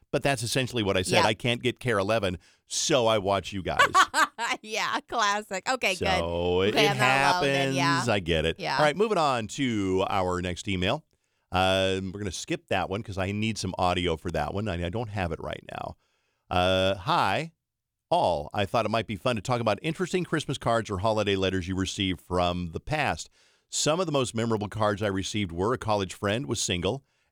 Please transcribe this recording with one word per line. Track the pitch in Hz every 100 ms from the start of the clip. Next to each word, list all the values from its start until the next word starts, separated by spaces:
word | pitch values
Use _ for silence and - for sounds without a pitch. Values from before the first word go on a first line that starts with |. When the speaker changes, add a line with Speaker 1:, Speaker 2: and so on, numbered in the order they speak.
| -
Speaker 1:
but | 143
that's | 143 131
essentially | 113 135 123 123
what | 101 92
I |
said. | 92 170
Speaker 2:
Yep. | 135
Speaker 1:
"I | 117
can't | 123 120
get | 120 -
Care | 127 104
eleven, | 98 113 98 90 _ _ -
so | - - 143 113
I | 110
watch | 95 98 -
you | 101
guys." | 87 73 554
Speaker 2:
<laughs> | - - 294 294 - 233 262
Yeah, | 220 214 170 226 -
classic. | 247 208 208 214 190 -
Okay, | 262 240 180
good. | -
Speaker 1:
So | - 85 85 87 90
it, | 101 113
Speaker 2:
Okay, | -
Speaker 1:
it |
Speaker 2:
I'm | -
not | 127 135 139 180
alone |
then, | 143 139 135
Speaker 1:
happens. | 135 170 170 120
Speaker 2:
yeah. |
Speaker 1:
I | 104
get | 85 82 78
it. | 80
Speaker 2:
Yeah. | - 135
Speaker 1:
All |
right, | 147 156
moving | 220 196
on | 147 123 107
to | - 131 107 95 92 95
our | 101 92 90
next | 90 87 -
email. | 92 92 147 _ _ _ _ -
Um, | 92 92 95 95 95 95
we're | 101
gonna | 101
skip | - - 160 -
that | 98 82
one | 98
'cause | 113 92
I | 95
need | 104 110 107
some | 95 87
audio | 90 90 87 80
for | 92
that | 80 76
one. | 92 107
I, | 85 87
I |
don't | 110 120
have | 104 87
it | 80
right | 73 - -
now. | - - - _ _ _ _ -
Uh, | 90 90 95 95 95
"Hi, | 92 165 107 107 165 _ _ _ _ _ -
all. | 175 117 80 73
I | 107 101
thought | 120 107
it |
might | 113 110
be | 104
fun | 131 113
to |
talk | - 123
about | 113 101
interesting | 156 165 180 185 165
Christmas | 160 - 135
cards | 127 117 107
or | 95
holiday | 113 107 101 98
letters | 95 92 87
you | 92
received | 92 - 95 85
from | - 90 87 90 87
the | 80
past. | - 151 127 85 - _ _ _ -
Some | - 143 165
of | 180
the |
most | 139 123 113
memorable | 117 110 101
cards | 110 104 104
I | 107
received | 98 92 110 98
were | 82 101
a | 127
college | 110 104 92
friend | - 104 110 143
was | 113
single | - 90 90 135 _ _ _